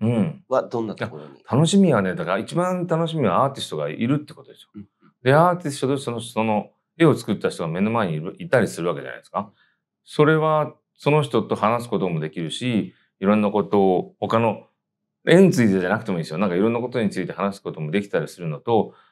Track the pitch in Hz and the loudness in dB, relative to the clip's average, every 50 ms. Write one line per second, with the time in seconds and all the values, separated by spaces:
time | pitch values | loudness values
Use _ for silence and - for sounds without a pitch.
0 | 107 113 123 110 92 78 73 - - - 127 123 - - - 117 113 104 92 - | -2 0 0 0 0 -2 -4 -10 -6 -2 -2 -2 0 -2 -4 -4 -4 -6 -6 -8
1 | 117 110 - 76 76 71 69 - _ - - 143 165 160 196 196 196 180 127 104 | -8 -10 -10 -12 -16 -18 -20 -20 _ 0 2 2 4 4 6 4 6 6 4 2
2 | 95 92 87 80 82 82 95 101 113 - 139 165 180 180 185 180 175 175 165 160 | 2 0 -2 -4 -2 -2 -2 -2 -4 -4 -4 -2 -2 -2 -2 -4 -4 -2 -2 -2
3 | 165 156 160 160 127 98 87 107 131 135 135 - - - - 76 73 76 80 - | -2 -2 -2 0 0 2 2 2 0 0 -2 -6 -10 -8 -6 -6 -6 -6 -4 -4
4 | 113 123 147 147 151 - - - - - 139 - _ _ - 104 101 _ _ _ | -2 -2 -2 -2 -4 -8 -18 -20 -20 -20 -20 -20 _ _ -20 -20 -20 _ _ _
5 | _ _ _ _ - 131 135 156 170 180 175 180 175 147 131 - 143 127 143 135 | _ _ _ _ 2 4 6 6 6 4 2 0 -4 -8 -6 -4 -2 -2 -2 -2
6 | - - 120 113 117 - - 110 110 110 107 104 - - _ _ _ _ _ - | -4 -6 -8 -8 -8 -8 -4 -2 -2 0 0 -2 -4 -6 _ _ _ _ _ 4
7 | 165 151 117 - - - 101 - - 90 - - 87 80 82 90 101 110 117 117 | 4 4 4 4 0 -4 -4 -2 -2 -4 -4 -4 -6 -4 -2 -2 -2 0 0 0
8 | 107 87 80 76 80 90 - - 90 85 - 123 98 87 - 85 85 87 80 69 | -2 -2 -4 -6 -8 -10 -10 -12 -4 0 2 2 2 0 -2 -2 -4 -4 -4 -4
9 | 65 64 60 58 - _ - 95 104 - _ _ _ _ _ _ _ _ _ _ | -8 -12 -14 -16 -14 _ -8 -8 -8 -8 _ _ _ _ _ _ _ _ _ _
10 | _ - - - 151 151 160 156 156 156 156 151 147 127 - _ _ _ _ _ | _ -4 0 2 4 4 4 2 2 2 2 0 0 -4 -8 _ _ _ _ _
11 | - 147 147 156 139 - - 113 101 - - - 104 107 120 120 120 - - 92 | 0 2 2 2 2 0 0 0 0 -2 -2 0 0 0 0 -2 -2 -4 -4 -2
12 | 92 90 85 78 73 80 - 87 82 76 - - 120 127 117 98 87 90 - _ | -2 -2 -2 -4 -4 -6 -6 -8 -8 -8 -8 -6 -4 -2 -2 -2 -2 -4 -8 _
13 | _ _ _ - 95 98 107 107 104 101 101 104 98 - 104 101 98 95 90 90 | _ _ _ -2 2 2 2 2 2 2 0 0 0 2 2 4 4 4 2 2
14 | 90 - - - 107 101 113 113 117 110 - - - _ _ _ _ _ _ _ | -2 -4 -8 -8 -2 0 2 2 2 0 -2 -4 -10 _ _ _ _ _ _ _
15 | _ _ _ _ - - 160 180 196 165 - - 117 104 95 95 90 90 104 113 | _ _ _ _ 2 4 6 8 8 6 6 4 4 4 4 2 0 0 -2 -2
16 | - - 92 82 80 - 78 85 104 95 87 90 104 113 117 120 120 120 120 123 | -2 -4 -4 -4 -4 -6 -4 -4 -2 -2 0 0 0 0 0 -2 -4 -4 -4 -2
17 | 110 98 - 95 90 - 85 - 95 101 98 - - 87 80 85 78 76 82 104 | -2 -2 -2 -4 -6 -6 -6 -4 -4 -4 -6 -8 -10 -10 -10 -8 -6 -4 -4 -4
18 | 101 - - 85 78 - - - 87 80 73 71 - 117 117 104 90 - - _ | -2 -2 -4 -4 -4 -6 -8 -10 -8 -8 -8 -6 -2 0 0 2 0 -2 -6 _
19 | _ _ | _ _